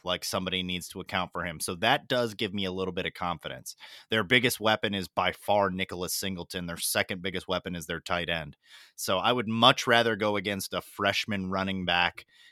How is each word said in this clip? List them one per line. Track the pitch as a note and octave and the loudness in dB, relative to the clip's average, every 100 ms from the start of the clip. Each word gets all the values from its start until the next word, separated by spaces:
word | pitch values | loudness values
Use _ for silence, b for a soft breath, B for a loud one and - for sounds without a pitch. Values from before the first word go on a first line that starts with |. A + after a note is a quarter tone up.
like, | F2 F2+ | -4 -4
somebody | - G2+ F#2 F#2 | -2 -4 -2 -4
needs | F2+ F2+ - | -4 -6 -8
to | G2 | -12
account | F2+ G2 F2+ | -4 -4 -4
for | F2+ | -4
him." | F2 D#2+ | -6 -6
So | - F#2 | -8 0
that | A2 D3 - | 2 2 2
does | B2 A#2+ | 0 0
give | G2 G#2+ | -2 -4
me | G2+ F#2+ | -2 -2
a | |
little | F#2 F#2+ | -2 -4
bit | F2+ E2+ | -2 -4
of | |
confidence. | - F2+ E2 - C2 - - B B B | -4 -4 -4 -8 -12 -14 -18 B B B
Their | A2 | 0
biggest | F#2 B2+ A#2+ - | 4 4 4 2
weapon | G#2+ A2 A2 | 2 2 2
is | G2+ F2+ | -2 -2
by | - F#2 | 0 0
far | E2+ - G#2 G2 | 0 2 4 4
Nicholas | F#2 F#2 F2+ F2 | 0 -4 -4 -4
Singleton. | - G2 F#2 E2+ F#2 F2 | -4 -4 -6 -6 -6 -6
Their | E2+ | -6
second | - G#2+ G2 F#2+ | -2 0 -2 -4
biggest | F#2 F2+ - | -4 -6 -4
weapon | F#2 F#2+ | -4 -4
is | F2 D2+ | -8 -6
their | E2 | -8
tight | - F2 E2+ | -2 -2 -2
end. | E2+ D2+ - B B B | -4 -6 -14 B B B
So | - - F#2+ | -10 -2 0
I | G2+ | 2
would | B2 A2 | 2 0
much | A2+ A#2+ C#3 - | 6 6 6 6
rather | A#2 A#2 | 6 6
go | G#2+ G#2+ G#2 | 2 2 2
against | G2 G2 - | 0 -4 -4
a | F#2 | -6
freshman | - - G2+ G2+ - G2+ F#2 | -6 -2 0 0 -2 -4 -2
running | F#2+ F#2+ F#2+ F2 | -2 -2 -2 2
back | F2 F2 - - b b | 4 2 0 -18 b b